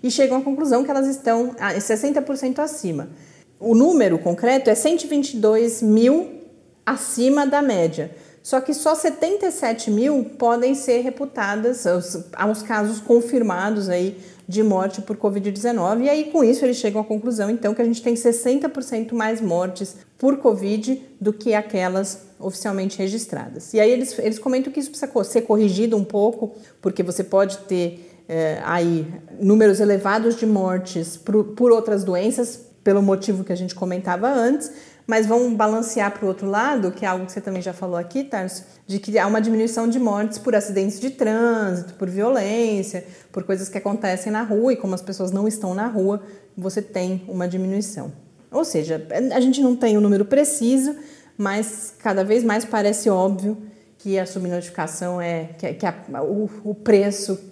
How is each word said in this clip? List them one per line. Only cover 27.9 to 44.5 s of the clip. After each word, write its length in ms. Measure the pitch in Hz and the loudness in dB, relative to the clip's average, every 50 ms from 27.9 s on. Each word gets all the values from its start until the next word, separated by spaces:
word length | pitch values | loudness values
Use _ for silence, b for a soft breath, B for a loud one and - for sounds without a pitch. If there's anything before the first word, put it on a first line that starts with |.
| 170 B B B B B B | -4 B B B B B B
eh, 320 | _ 165 160 160 156 156 - - | _ -4 -2 -2 -2 -2 -4 -4
aí 420 | - 170 175 170 170 170 165 156 160 170 - - - - - | -2 0 0 2 2 0 0 -2 -6 -10 -16 -16 -18 -10 0
números 400 | 202 190 208 220 220 208 190 190 | 4 6 6 8 8 6 6 6
elevados 580 | 214 208 202 190 196 196 196 220 220 233 233 | 4 4 4 2 2 2 0 2 2 2 0
de 100 | 226 - | 2 0
mortes 720 | 220 214 196 190 185 185 185 185 - - 170 165 165 - - | 2 2 2 2 0 -2 -2 -4 -4 -6 -6 -6 -6 -8 -12
por, 260 | - - 202 214 208 | -6 0 2 2 2
por 260 | 208 - - 247 247 | 0 0 2 6 6
outras 320 | 226 226 220 220 208 202 190 | 6 6 4 0 0 0 0
doenças, 560 | 190 180 175 190 214 - - 240 233 - - - - _ _ _ | 0 -2 0 0 0 0 0 -4 -6 -6 -14 -18 -20 _ _ _
pelo 200 | 214 196 202 196 | 4 4 4 4
motivo 420 | 196 190 190 190 - 208 185 190 | 4 2 2 0 -2 -2 -2 -2
que 80 | - 185 | -4 -6
a 40 | |
gente 180 | 175 185 180 - | -6 -6 -8 -6
comentava 520 | - - 180 185 185 185 190 180 180 202 254 | -6 -6 -4 -4 -6 -2 -2 -2 0 0 0
antes, 420 | 277 262 226 240 277 302 - - B B B B B B B | 0 2 2 2 2 0 -2 -8 B B B B B B B
mas 200 | - 226 220 220 | 0 0 2 2
vão 280 | 208 220 233 247 247 226 | 4 2 2 2 2 2
balancear 580 | 208 220 214 214 220 226 226 - 240 208 202 208 | 2 2 2 2 0 -2 -2 -2 -2 -2 -2 -2
pro 140 | - - | -2 -4
outro 200 | 190 185 190 202 | -4 -4 -2 -4
lado, 460 | 196 196 208 226 277 294 254 196 180 185 | -2 -2 0 0 0 0 0 -2 -2 -4
que 120 | - - | -4 -4
é 40 | 196 | -4
algo 160 | 185 185 185 | -2 -4 -4
que 80 | 185 - | -8 -10
você 80 | 208 | -10
também 220 | 196 202 190 185 180 | -8 -6 -8 -6 -6
já 100 | 190 175 | -8 -8
falou 240 | 175 190 180 175 | -8 -8 -6 -4
aqui, 280 | 170 175 175 - 262 277 | -4 -6 -4 -6 -6 -6
Tarso, 380 | 277 - 208 185 185 185 - B B B B B | -4 -6 -6 -6 -6 -8 -12 B B B B B
de 120 | - 190 202 | -8 -8 -6
que 200 | 202 - 208 220 | -6 0 0 2
há 80 | 185 | 2
uma 140 | 202 214 220 | 2 2 2
diminuição 480 | 220 226 226 220 220 226 226 240 226 233 | 2 2 2 2 0 0 -2 -2 -2 0
de 100 | 226 262 | 0 2
mortes 380 | 254 226 202 202 214 220 220 | 0 0 0 0 -2 -4 -4
por 180 | - - 269 226 | -6 -2 2 2
acidentes 460 | 208 202 - 196 190 190 196 202 - | 2 2 0 -2 -2 0 -2 -2 -4
de 80 | - 269 | -6 -8
trânsito, 840 | 269 - 254 214 214 226 233 240 233 226 214 196 180 175 175 - - | -2 -2 0 0 2 2 2 2 2 2 0 -2 -2 -4 -6 -10 -8
por 160 | - 202 180 | -8 -8 -6
violência, 960 | 180 196 208 233 269 254 196 196 214 233 233 226 214 196 190 190 - 185 175 B B B B B _ | -2 -2 0 0 0 0 0 -2 0 0 0 0 0 -2 -4 -4 -8 -12 -12 B B B B B _
por 100 | 190 175 | -10 -4
coisas 280 | - 196 190 190 190 | -4 -4 -4 -4 -8
que 80 | - 202 | -8 -6
acontecem 520 | 190 202 208 220 220 196 185 185 185 220 | -4 -4 -4 -2 -2 -2 -4 -2 -4 -4
na 120 | 214 214 233 | -4 -4 -2
rua, 320 | 214 | 0